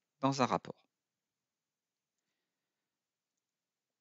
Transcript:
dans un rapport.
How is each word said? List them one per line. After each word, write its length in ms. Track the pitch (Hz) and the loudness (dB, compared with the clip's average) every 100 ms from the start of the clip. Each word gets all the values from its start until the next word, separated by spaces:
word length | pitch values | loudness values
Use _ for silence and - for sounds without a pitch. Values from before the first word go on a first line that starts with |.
| _ _ | _ _
dans 200 | 135 139 | -2 0
un 60 | 117 | 0
rapport. 320 | 92 - - _ _ _ _ _ _ _ _ _ _ _ _ _ _ _ _ _ _ _ _ _ _ _ _ _ _ _ _ _ _ _ _ | 0 -4 -16 _ _ _ _ _ _ _ _ _ _ _ _ _ _ _ _ _ _ _ _ _ _ _ _ _ _ _ _ _ _ _ _